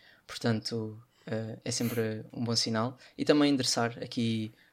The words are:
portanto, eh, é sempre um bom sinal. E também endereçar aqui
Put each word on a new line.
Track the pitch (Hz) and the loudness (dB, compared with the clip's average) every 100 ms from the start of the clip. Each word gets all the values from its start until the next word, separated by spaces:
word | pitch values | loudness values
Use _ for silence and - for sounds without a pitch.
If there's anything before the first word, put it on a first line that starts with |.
| - - - | -20 -20 -16
portanto, | - 120 110 - 117 110 110 - _ - | -2 0 0 0 -4 -4 -10 -18 _ -6
eh, | 110 110 113 120 | -6 -6 -8 -6
é | |
sempre | 117 117 117 110 110 - | -2 0 0 -2 -4 -8
um | - | -4
bom | 117 113 | 0 0
sinal. | 117 110 123 131 - - | 2 0 0 -4 -14 0
E | - | 4
também | 147 143 | 6 6
endereçar | 135 127 127 117 123 | 4 2 2 0 -2
aqui | - 127 113 110 110 - _ | -6 -2 0 0 -4 -10 _